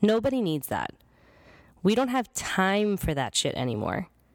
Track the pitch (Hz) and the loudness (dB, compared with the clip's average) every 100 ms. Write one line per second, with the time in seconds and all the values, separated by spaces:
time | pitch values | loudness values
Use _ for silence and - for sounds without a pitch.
0 | 208 226 240 262 196 151 - 98 - - | 2 2 0 0 0 -2 -4 -6 -6 -10
1 | _ _ _ - - - - _ 185 226 | _ _ _ -20 -20 -20 -20 _ 2 2
2 | 262 262 233 - - - 190 202 214 196 | 2 0 -2 -6 -4 0 2 2 2 0
3 | - 143 123 - 143 - 127 107 107 90 | -2 -2 -2 -2 -2 -2 -2 -2 -2 -4
4 | 185 _ _ | -6 _ _